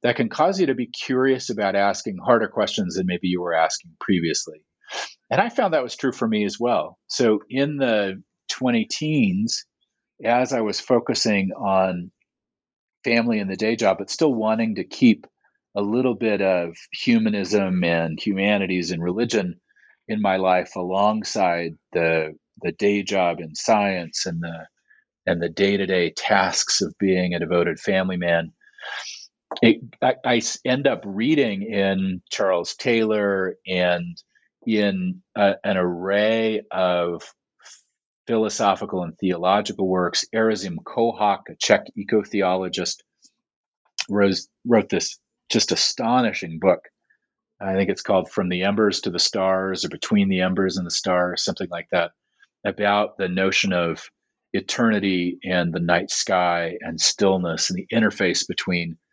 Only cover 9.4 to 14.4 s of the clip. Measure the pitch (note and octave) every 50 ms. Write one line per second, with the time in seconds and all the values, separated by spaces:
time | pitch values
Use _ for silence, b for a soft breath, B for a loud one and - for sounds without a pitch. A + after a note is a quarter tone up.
9.4 | G#2+ - - - - _ _ _ _ _ _ _ _ _ _ _ G#2+ A2 A#2+ B2
10.4 | B2+ B2+ C#3 A#2+ A2 G#2 F#2+ - - - B2+ A#2 - - A#2 - - A#2 G#2 G2
11.4 | F#2+ F#2+ - - G#2+ G2+ F#2+ F#2+ F#2+ F#2+ F2+ F2+ F2 - _ _ _ _ _ _
12.4 | _ _ _ _ _ _ _ _ _ _ _ _ - B2 A#2 A#2 A2+ A#2+ A2+ G#2+
13.4 | G2+ F#2+ F#2+ F#2 A2 A2 A#2 A#2 A#2 G2 F#2 - F#2+ - - - D#3+ D3 B2+ A2